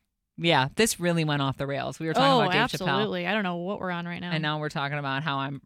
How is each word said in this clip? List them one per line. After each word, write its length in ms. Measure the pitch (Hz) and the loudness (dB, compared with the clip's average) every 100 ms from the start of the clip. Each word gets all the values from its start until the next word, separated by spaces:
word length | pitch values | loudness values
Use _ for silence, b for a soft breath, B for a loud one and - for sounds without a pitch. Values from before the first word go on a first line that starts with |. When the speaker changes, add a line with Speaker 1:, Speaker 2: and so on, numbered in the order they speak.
| _ _ _ - | _ _ _ -2
Speaker 1:
yeah, 300 | 170 147 135 - | 2 4 4 2
this 240 | 220 - | 2 2
really 240 | 175 170 | 0 2
went 160 | 156 143 | 2 0
off 160 | 139 - | 0 -2
the 100 | 139 | -4
rails. 320 | 135 127 - | -4 -6 -6
We 80 | 160 | -2
were 60 | |
talking 180 | 190 277 | 2 6
Speaker 2:
Oh, 100 | 254 | 6
Speaker 1:
about 100 | - | 4
Dave 80 | 185 247 254 | 2 2 0
Chappelle. 80 | 180 | 0
Speaker 2:
absolutely. 380 | 135 214 180 175 | 0 0 -2 -2
I 60 | |
don't 100 | 214 | 0
know 140 | 185 175 | -2 -2
what 240 | 175 208 | -4 -6
we're 100 | 185 | -6
on 160 | 175 175 | -6 -6
right 140 | 175 | -8
now. 120 | 175 | -4
Speaker 1:
And 100 | 160 | -2
now 180 | 151 151 | -2 -2
we're 80 | 151 | -4
talking 300 | 156 139 147 | -4 -4 -4
about 240 | 139 135 | -2 -2
how 160 | 156 139 | -2 -2
I'm 240 | 135 139 | -2 -6